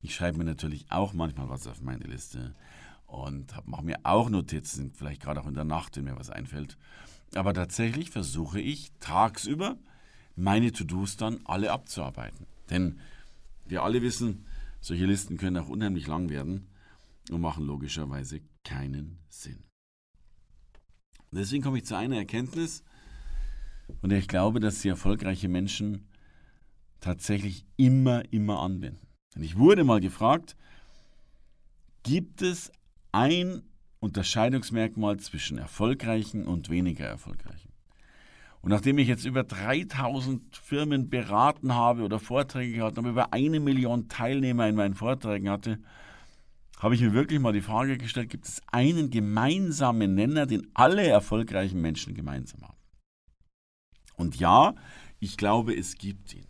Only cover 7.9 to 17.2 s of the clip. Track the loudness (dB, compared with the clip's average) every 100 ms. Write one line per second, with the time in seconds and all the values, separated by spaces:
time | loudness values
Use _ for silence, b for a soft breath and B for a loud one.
7.9 | -2 -6 -6 -6 -4 -4 -4 -4 -8 -12
8.9 | -16 -2 2 2 2 -6 -2 -4 -6 b
9.9 | b b b b -4 2 4 2 0 -6
10.9 | -4 -4 -4 -6 -6 -6 -2 -2 -2 -6
11.9 | -8 -8 -8 -14 -14 -18 -20 -4 0 0
12.9 | -4 B B B B B -18 -8 -4 0
13.9 | 0 0 -2 -4 -4 B B B B -6
14.9 | 0 2 2 0 -4 -2 -2 -4 -4 -2
15.9 | -2 -2 -4 -2 -4 -6 -6 -10 b b
16.9 | b b b